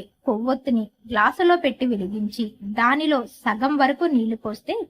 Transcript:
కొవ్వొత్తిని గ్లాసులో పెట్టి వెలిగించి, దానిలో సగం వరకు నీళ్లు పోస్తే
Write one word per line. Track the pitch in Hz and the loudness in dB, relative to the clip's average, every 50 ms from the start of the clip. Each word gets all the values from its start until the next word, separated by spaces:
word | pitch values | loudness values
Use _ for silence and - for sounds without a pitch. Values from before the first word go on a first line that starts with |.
| 190 - _ _ _ | -10 -12 _ _ _
కొవ్వొత్తిని | - 226 208 226 254 269 269 269 285 247 226 214 202 _ _ - 226 | -2 -2 0 0 -2 -2 -2 -2 -2 0 0 -2 -4 _ _ -12 -4
గ్లాసులో | 240 214 208 269 - - 370 349 349 349 | 0 2 2 2 2 2 4 4 4 4
పెట్టి | 339 285 - - 262 | 2 -2 -2 -2 -2
వెలిగించి, | 254 240 196 190 180 202 214 214 208 - - 233 214 - - 202 202 214 220 | -2 0 -2 -2 -4 -4 -4 -4 -4 -4 -4 -6 -6 -8 -10 -12 -8 -2 0
దానిలో | 233 240 269 294 311 302 302 262 190 190 - - | 2 2 2 2 2 2 0 0 0 -4 -10 -6
సగం | - 233 214 220 240 277 302 285 | -4 -2 -2 0 0 0 2 2
వరకు | 277 262 285 277 349 | 2 2 2 2 0
నీళ్లు | 339 302 240 226 220 226 220 - | 0 2 2 0 0 -2 -4 -6
పోస్తే | 220 208 - - - 349 466 403 - | -8 -10 -8 -8 -6 -6 -6 -6 -8